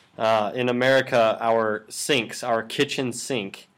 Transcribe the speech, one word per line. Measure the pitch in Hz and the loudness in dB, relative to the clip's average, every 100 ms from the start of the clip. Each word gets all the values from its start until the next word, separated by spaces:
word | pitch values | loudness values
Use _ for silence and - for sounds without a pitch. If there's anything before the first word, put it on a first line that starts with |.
| _ - | _ -2
Uh, | 113 110 104 | 2 2 2
in | 127 123 | -2 0
America, | 123 127 135 131 127 110 98 | 2 4 4 4 4 4 2
our | 117 113 110 107 - | 0 2 0 -2 -8
sinks, | - - 135 110 - | -8 -2 0 -2 -6
our | 127 113 | -2 -2
kitchen | 110 - 139 - 127 | -2 -2 -2 -2 -4
sink, | 113 - 127 98 - - | -6 -6 -6 -6 -12 -20